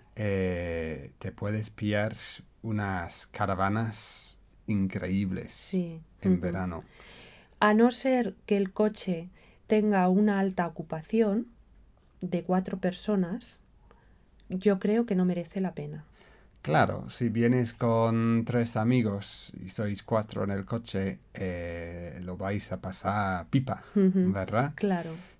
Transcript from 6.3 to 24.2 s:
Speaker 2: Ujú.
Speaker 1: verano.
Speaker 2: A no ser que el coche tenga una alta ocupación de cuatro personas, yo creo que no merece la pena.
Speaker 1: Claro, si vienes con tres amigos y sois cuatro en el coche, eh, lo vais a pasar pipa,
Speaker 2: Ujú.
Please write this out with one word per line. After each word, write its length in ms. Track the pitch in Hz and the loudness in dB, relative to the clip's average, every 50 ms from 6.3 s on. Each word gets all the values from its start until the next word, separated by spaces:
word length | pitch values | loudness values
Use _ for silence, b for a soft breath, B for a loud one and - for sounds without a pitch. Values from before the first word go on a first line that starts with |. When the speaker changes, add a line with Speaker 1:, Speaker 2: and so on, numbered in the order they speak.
Speaker 2:
Ujú. 80 | 92 85 | 2 2
Speaker 1:
verano. 440 | 87 90 - - 90 90 85 82 - B B B B B B B B B B B B B B - | 0 -2 -4 -4 -4 -4 -6 -8 -12 B B B B B B B B B B B B B B 2
Speaker 2:
A 120 | 208 214 214 | 4 6 8
no 180 | 220 233 247 | 8 6 6
ser 420 | 240 - - 262 262 247 240 214 - - - | 6 4 0 2 2 2 2 0 -4 -6 -2
que 100 | - 208 | 0 2
el 160 | 202 196 190 | 2 2 0
coche 560 | - - 214 214 214 - - 190 175 165 175 180 b b b b b b b - | 0 2 2 2 0 -2 -4 -4 -4 -4 -4 -12 b b b b b b b 2
tenga 400 | 214 214 208 214 202 190 180 185 | 2 4 4 4 4 4 6 6
una 320 | 185 202 214 214 196 196 | 6 6 6 4 4 4
alta 260 | 196 190 185 - 170 | 2 0 0 0 -2
ocupación 800 | 170 165 - 160 - 160 160 160 - 220 226 226 202 196 233 240 - - - - _ - - - - _ _ _ _ _ - | -2 -4 -8 -8 -8 -8 -8 -6 0 2 2 4 4 2 0 -2 -4 -10 -20 -20 _ -20 -20 -20 -20 _ _ _ _ _ -10
de 220 | 185 180 - 175 | -6 -4 -2 -2
cuatro 360 | 175 - 185 190 185 - 196 190 | 0 2 0 0 0 -2 -4 -2
personas, 800 | - 180 185 - - 214 208 190 180 165 202 240 - - - - - _ _ - _ b b b b b b b b b b b b - | -2 -2 -2 -2 -2 0 0 2 0 0 -2 -8 -10 -12 -20 -20 -20 _ _ -20 _ b b b b b b b b b b b b -6
yo 300 | 180 185 190 208 196 190 | -4 2 4 4 4 4
creo 260 | - 202 214 233 240 | 4 2 4 4 2
que 80 | - 196 | 2 2
no 100 | 185 180 | 4 4
merece 360 | 180 175 175 170 - - 196 | 2 2 0 -4 -6 -4 -4
la 140 | 190 175 175 | -4 -4 -4
pena. 300 | 156 147 147 151 156 - - b b b b b b b b b b | -6 -10 -10 -10 -12 -14 -18 b b b b b b b b b b
Speaker 1:
Claro, 460 | - 143 156 147 117 - 101 - - - | -4 0 4 4 4 2 0 -4 -8 -8
si 200 | - - 123 117 | -6 -2 -2 0
vienes 440 | 110 117 117 120 127 127 123 113 - | 2 4 4 4 4 4 2 0 -2
con 680 | - 120 117 113 113 113 113 113 113 113 113 113 117 113 | 0 0 2 4 4 4 4 2 2 2 2 2 2 2
tres 320 | 117 120 120 117 113 - | 0 0 0 0 0 0
amigos 760 | 113 110 117 127 127 110 104 98 101 101 - - - - - - - 90 | 0 2 4 4 4 2 2 0 -4 -6 -10 -14 -14 -16 -16 -16 -14 -14
y 40 | 92 | -10
sois 340 | - - 107 104 101 - | -6 -4 -4 -4 -4 -6
cuatro 400 | - - 117 110 107 - - 107 101 | -4 -2 0 0 0 -2 -4 -4 -4
en 60 | 98 | -2
el 140 | 98 101 95 | -2 -4 -4
coche, 560 | - 117 117 - - - 95 98 95 95 - - - - | -4 -6 -6 -6 -4 -4 -2 -2 -2 -4 -6 -12 -16 -10
eh, 840 | - 101 92 87 87 85 87 85 85 85 85 85 87 87 85 82 90 | -8 -6 -6 -6 -6 -6 -8 -8 -8 -8 -10 -10 -10 -10 -10 -10 -10
lo 140 | 90 90 90 | -10 -10 -8
vais 360 | 92 95 98 104 101 - - | -6 -4 -2 -2 -4 -4 -6
a 80 | - 92 | -8 -8
pasar 680 | - 92 92 - - 104 101 107 101 95 92 87 82 - | -8 -10 -8 -4 -2 -2 0 0 0 0 -2 -4 -2 0
pipa, 340 | - 135 131 - - - - - - | 0 0 2 0 -4 -6 -6 -2 2
Speaker 2:
Ujú. 380 | 202 190 190 190 190 | 4 4 6 6 4